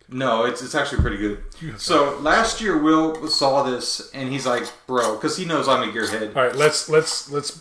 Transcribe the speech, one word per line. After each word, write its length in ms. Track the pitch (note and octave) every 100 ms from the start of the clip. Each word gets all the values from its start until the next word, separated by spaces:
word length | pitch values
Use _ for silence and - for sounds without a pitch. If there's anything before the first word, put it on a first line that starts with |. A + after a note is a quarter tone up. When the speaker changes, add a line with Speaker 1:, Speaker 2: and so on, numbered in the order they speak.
| -
Speaker 1:
No, 360 | B2+ C3 A2+
it's, 160 | B2 A#2+
it's 140 | B2+
actually 260 | D3+ - B2+
pretty 160 | A#2+ G2+
good. 260 | G#2 G#2 - -
Speaker 2:
You 120 | D#3+
have 80 | G#2+
Speaker 1:
So 300 | - D#3 C#3
Speaker 2:
that. 120 | C#3+
Speaker 1:
last 380 | D3 G3 A3+ -
year, 160 | A3 D#3+
Will 500 | D3+ D#3+ D#3+ D#3+ D#3+
saw 340 | - C#3 C3+
this, 480 | B2+ B2 - - -
and 160 | C3+ B2+
he's 140 | C#3
like, 200 | B2+ B2 - - -
"Bro," 300 | B2+ A2 G#2+
'cause 200 | D3+ -
he 80 | F3
knows 220 | D3+ C3
I'm 200 | B2 A2
a 40 |
gearhead. 440 | A2+ G#2 A2 G#2+ C3+
Speaker 2:
All 60 |
right, 120 | B2
let's, 360 | C3 D3+ D3 -
let's, 400 | D#3 D#3 - -
let's 300 | C#3+ C#3 -